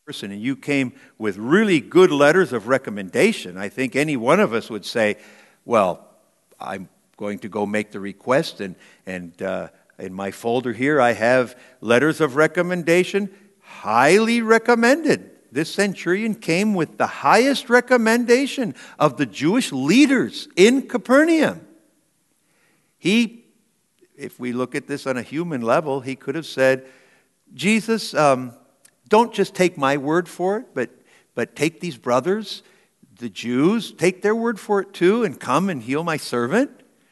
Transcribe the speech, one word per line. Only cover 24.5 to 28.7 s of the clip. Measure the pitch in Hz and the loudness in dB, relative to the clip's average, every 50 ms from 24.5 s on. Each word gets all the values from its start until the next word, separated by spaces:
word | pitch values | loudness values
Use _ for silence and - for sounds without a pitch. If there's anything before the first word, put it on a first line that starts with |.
look | 117 123 127 123 - | -4 -4 -6 -4 -6
at | 143 131 | -10 -8
this | 139 143 135 - | -6 -10 -6 -4
on | 135 127 | -4 -4
a | 120 | -4
human | 107 - 131 160 175 170 147 123 | -6 -8 -8 -8 -6 -6 -6 -4
level, | 117 113 131 165 156 143 135 139 | 0 0 0 0 0 -2 -6 -6
he | 117 135 127 | -6 -8 -12
could | - - 139 135 | -10 -8 -8 -8
have | 165 - | -8 -10
said, | - - 131 131 131 135 131 - - _ _ _ _ _ _ _ _ _ _ _ _ - | -10 -2 2 2 2 2 0 -4 -18 _ _ _ _ _ _ _ _ _ _ _ _ -12
"Jesus, | 120 156 208 220 214 - 226 226 208 - - - | -4 0 0 0 0 0 -2 -4 -4 -4 -4 0
um, | 147 151 139 131 127 127 120 117 _ _ _ | 2 2 4 2 2 -2 -10 -14 _ _ _